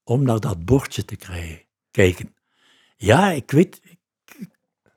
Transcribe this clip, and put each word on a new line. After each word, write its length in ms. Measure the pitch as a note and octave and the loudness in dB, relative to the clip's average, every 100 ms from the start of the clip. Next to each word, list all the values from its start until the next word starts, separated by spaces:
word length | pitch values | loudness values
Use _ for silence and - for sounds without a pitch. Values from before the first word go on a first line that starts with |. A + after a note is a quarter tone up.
om 200 | - B2 | -4 0
naar 160 | C3 A2 | 0 0
dat 260 | G#2+ E2+ E2+ | -4 -6 0
bordje 400 | C3+ - - - | 0 0 -10 -12
te 100 | - | -14
krijgen, 460 | - F2+ E2 D#2+ _ _ _ | -14 -12 -12 -16 _ _ _
kijken. 440 | - F#2 F2 - _ _ _ _ _ _ _ | 2 2 0 -12 _ _ _ _ _ _ _
Ja, 360 | F#2+ C#3 G3+ | 2 4 4
ik 200 | D3+ - | -2 0
weet, 280 | C#3 F#3+ - | 2 2 -4
ik, 140 | _ _ _ _ _ - G#3 _ _ _ _ | _ _ _ _ _ -20 -20 _ _ _ _